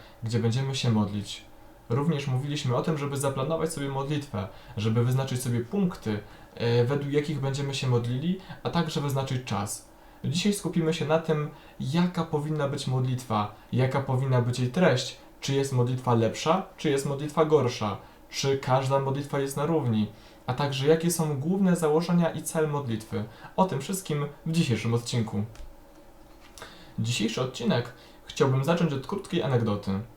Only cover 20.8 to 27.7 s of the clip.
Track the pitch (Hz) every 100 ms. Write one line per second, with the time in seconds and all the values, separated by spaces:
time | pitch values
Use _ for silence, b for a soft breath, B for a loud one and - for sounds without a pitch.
20.8 | 139 165 170 170 156 139 151 196 185 170
21.8 | 160 151 175 175 165 - - 165 156 143
22.8 | 127 110 - 104 104 B B - 185 -
23.8 | - 190 - 147 143 - 160 165 135 110
24.8 | 117 117 - 123 110 104 107 - - -
25.8 | - - - - - - - B B B
26.8 | B B 117 123 214 - - - 226